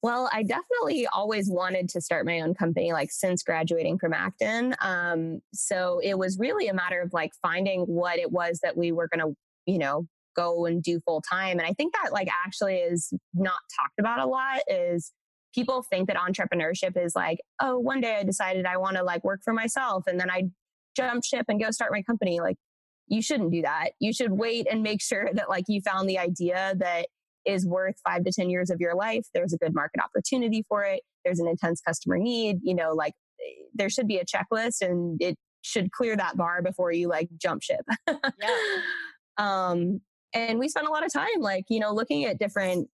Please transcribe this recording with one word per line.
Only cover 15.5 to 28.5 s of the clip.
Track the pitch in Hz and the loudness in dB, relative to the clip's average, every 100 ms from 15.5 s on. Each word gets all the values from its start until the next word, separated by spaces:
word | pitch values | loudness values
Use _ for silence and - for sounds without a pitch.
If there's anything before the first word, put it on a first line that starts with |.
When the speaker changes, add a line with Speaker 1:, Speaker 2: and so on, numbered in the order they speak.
Speaker 1:
people | - 240 262 | -2 0 -2
think | - 185 185 | -2 -2 0
that | 185 | 0
entrepreneurship | 180 190 175 175 160 185 185 185 | 0 0 0 0 0 0 0 0
is | 175 | 0
like, | 185 170 170 - - | 0 0 -2 -6 -2
"Oh, | 262 254 | 0 2
one | 247 269 | 0 0
day | 240 214 | 0 0
I | |
decided | 196 190 190 185 180 | 0 0 0 0 0
I | 185 | 0
wanna, | 190 190 | 0 0
like, | 180 175 190 | 0 0 -2
work | 196 | -2
for | - | 0
myself | 220 226 269 254 190 185 | 0 0 0 0 0 0
and | 180 | 0
then | 180 | 0
I | 185 190 - _ _ _ - | 0 -2 -4 _ _ _ -2
jump | 254 240 - | 0 0 0
ship | 254 240 | -2 0
and | 208 | 0
go | 220 | 0
start | 226 233 | 0 -2
my | 208 | -2
company." | 196 233 190 170 | -2 0 2 0
Like, | 170 185 _ _ _ _ _ | 0 -4 _ _ _ _ _
you | 214 | -2
shouldn't | 220 269 170 | 2 2 2
do | 170 | 2
that. | 156 151 160 - | 0 0 -2 0
You | 214 | -2
should | 220 240 | 0 0
wait | 190 226 233 - | 2 0 0 0
and | 220 | 0
make | 214 214 | 0 -2
sure | - 208 196 | 0 0 0
that, | 196 - | -2 0
like, | 185 185 | -2 0
you | 202 | 0
found | 196 190 196 | 0 0 0
the | 185 | 0
idea | 175 170 175 180 190 185 | 0 0 0 0 0 0
that | 180 170 175 _ _ _ - | 0 0 -4 _ _ _ -2
is | 196 180 | 0 2
worth | 180 185 - 180 | 0 0 -2 -2
five | 180 180 | 0 0
to | |
ten | 185 | 2
years | 180 | 0